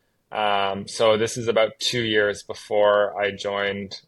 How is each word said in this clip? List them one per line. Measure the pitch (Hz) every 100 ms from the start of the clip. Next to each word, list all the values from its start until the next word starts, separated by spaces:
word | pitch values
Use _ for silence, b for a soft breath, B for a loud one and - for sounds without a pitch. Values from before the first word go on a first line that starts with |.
| _ _ _
Um, | 107 107 101 98 98 101
so | - 113 110
this | 113 -
is | 113
about | 110 110 -
two | - 123
years | 113 107 104 101
before | - 107 - 107 104 104 101 95
I | 101
joined | 98 101 101 101 101 98 -